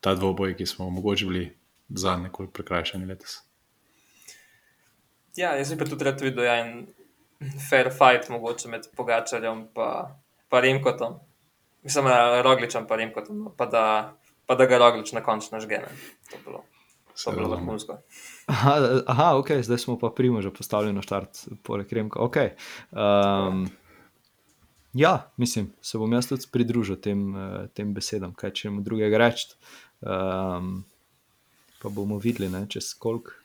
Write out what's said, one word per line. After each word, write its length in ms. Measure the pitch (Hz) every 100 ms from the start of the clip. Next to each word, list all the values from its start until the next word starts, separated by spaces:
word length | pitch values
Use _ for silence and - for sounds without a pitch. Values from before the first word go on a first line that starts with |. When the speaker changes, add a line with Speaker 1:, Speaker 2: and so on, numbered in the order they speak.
Speaker 1:
Ta 100 | 98
dvoboj, 400 | 95 95 90 95
ki 140 | 92 90
smo 220 | - 92
mogoče 360 | 92 104 98
bili 200 | 98 92 87 - _ _ _
zanj 320 | 95 95 90
nekoliko 300 | 90 - 95
prikrajšani 520 | - 98 87 82 95
letos. 280 | 92 92 - - _ _ _ _ _ _ _ _ - - _ _ _ _ _ _ _ _ _
Speaker 2:
Ja, 180 | - 180
jaz 160 | 143 139
bi 80 | 160
pa 80 |
tudi 200 | 160 151
rad 140 | 160 139
videl, 240 | 135 123
ja, 140 | 123 120
en 300 | 117 117 - _ _ _ _ _ - -
fair 280 | - 135 127
fight 380 | 131 131 123 -
mogoče 420 | 117 117 120 117
med 140 | 117 -
Pogačarjem 760 | - 120 117 117 117 113 113 110
pa, 480 | - 113 - - - _ _ _
pa 60 | 127
Remkotom. 560 | 127 135 135 120 117 - _ _ _ _ _ _
Mislim, 200 | 127 139 135
eh, 60 | 123 120 123
Rogličem 440 | 127 127 117 120
pa 120 | 110 110
Remkotom, 420 | 110 110 107 147
no, 100 | 214
pa 160 | - 117
da, 180 | 113 107 107 107 - _ _ -
pa 60 |
da 120 | 123 127
ga 100 | 123
Roglič 340 | 120 110 -
na 100 | 120
koncu 260 | 117 110 -
nažge, 280 | 110 110 107
ne. 100 | - 131 - _
To 100 | -
bi 80 | -
bilo, 180 | - - - _ _ _ _
to 140 | - -
bi 80 | 98
bilo 100 | 107
Speaker 1:
Seveda. 100 | 107
Speaker 2:
vrhunsko. 360 | 90 107 - - _ - - -
Speaker 3:
Aha, 300 | - 127 127 147 131 131
aha, 240 | - 117 170
ok, 160 | 139 135 147
zdaj 180 | 110 120
smo 180 | - 120
pa 140 | 113
Primoža 400 | - 127 113 98
postavili 420 | - - 104 104
na 80 | 98
štart 300 | - 98 95 - - 110
poleg 280 | - 104 101
Remka. 300 | 113 107 -
Ok, 180 | 120 156
ehm, 1300 | 113 - - - - - 104 101 101 98 95 95 92 - _ _ _ _ _ _ _ _ _ _ _
ja, 360 | 127 156 170 -
mislim, 400 | - 120 - 95 _
se 180 | - 113
bom 140 | 110
jaz 160 | 120 123
tudi 180 | 131 -
pridružil 500 | 120 120 117 101 95
tem, 220 | 104 101 98
eh, 80 | 98 95 95 98
tem 200 | - 104
besedam, 420 | 101 - 107 92
kaj 200 | 92 101
čemu 300 | - 107 101
drugega 360 | 101 113 107 107
reči. 280 | 117 113 - - - - - _
Ehm, 840 | - 95 95 92 95 90 92 92 95 _ _ _ _ _ _ _ _ _
pa 80 | 104
bomo 300 | 101 101 104
videli, 300 | 110 117 98
ne, 180 | 92 101
čez 260 | - -
koliko? 380 | - 117 117 - -